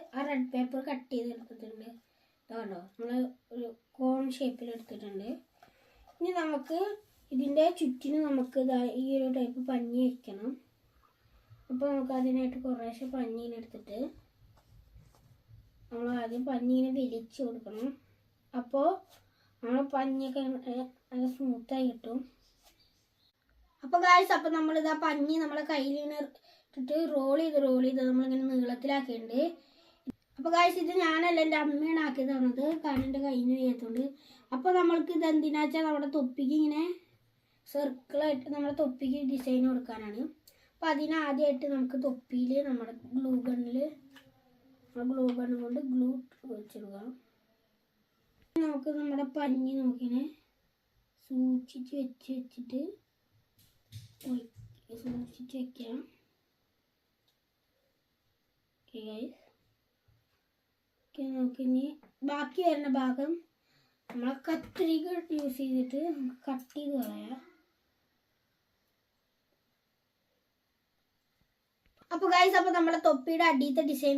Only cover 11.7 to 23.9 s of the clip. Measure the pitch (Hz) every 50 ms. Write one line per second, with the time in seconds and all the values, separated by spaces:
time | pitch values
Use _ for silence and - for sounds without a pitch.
11.7 | 254 254 277 285 277 277 254 254 269 262 254 262 254 262 254 254 254 254 - 254
12.7 | 247 240 233 233 226 - 269 254 262 254 240 226 226 233 240 233 233 226 233 -
13.7 | - 208 - - 202 226 269 339 - - - _ _ _ _ - - _ _ _
14.7 | - - - - - - - - _ _ _ - - _ _ - - - - _
15.7 | _ _ - - 240 233 240 240 247 240 233 226 233 247 254 277 254 247 247 247
16.7 | 254 262 262 262 262 277 254 - 226 226 226 - - - 269 233 233 247 - 202
17.7 | 214 214 247 277 277 - _ _ _ _ _ _ _ _ _ _ - 247 247 -
18.7 | - 277 285 339 381 370 - _ - - _ _ _ _ _ _ _ _ - 233
19.7 | 247 269 277 277 285 262 269 269 269 269 269 262 254 277 269 262 262 254 254 254
20.7 | 240 254 254 254 - _ _ - 254 254 254 254 254 - 277 254 247 240 233 -
21.7 | 269 262 262 247 233 - - 226 233 262 254 - _ _ _ _ _ _ _ -
22.7 | _ _ _ _ _ _ _ _ _ _ _ _ _ _ _ _ _ _ _ _
23.7 | _ _ - 254